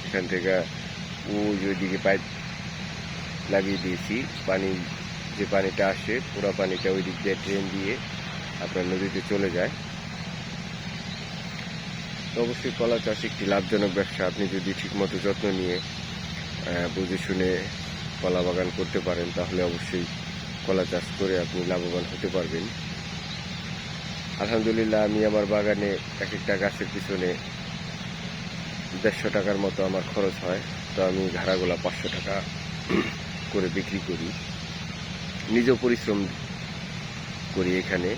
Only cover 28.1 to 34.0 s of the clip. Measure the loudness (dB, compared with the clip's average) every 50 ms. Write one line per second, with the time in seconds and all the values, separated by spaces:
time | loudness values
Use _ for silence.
28.1 | -6 -6 -6 -6 -6 -6 -6 -6 -6 -6 -6 -6 -6 -6 -6 -6 -6 2 2 2
29.1 | 2 4 -2 2 2 2 2 4 2 4 2 2 2 2 2 2 2 0 0 0
30.1 | 0 2 2 2 2 0 -2 0 0 0 -2 -4 -6 -6 -6 -4 0 2 4 4
31.1 | 4 2 2 2 0 0 2 4 4 4 4 2 2 2 0 -2 -2 0 -4 -2
32.1 | -2 -2 -2 -2 -2 -2 -2 -4 -6 -6 -6 -6 -6 -6 -2 2 2 2 2 0
33.1 | -4 -6 -8 -8 -8 -6 -6 -2 0 2 2 2 2 0 -2 0 -4 -4